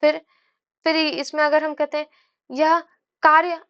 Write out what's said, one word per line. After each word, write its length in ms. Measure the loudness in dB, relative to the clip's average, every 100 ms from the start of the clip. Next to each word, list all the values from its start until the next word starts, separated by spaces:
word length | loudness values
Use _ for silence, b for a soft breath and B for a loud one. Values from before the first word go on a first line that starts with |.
फिर, 180 | 0 -2 _ _ _ _ _ _ -4
फिर 100 | 0
इसमें 460 | -2 -4 -8 -2
अगर 200 | 0 0
हम 100 | -2
कहते 240 | -4 -4 -4
हैं 80 | -10 _ _ _ _
यह 300 | -2 0 0 -2 _ _ _
कार्य 380 | 4 4 2 -6 -12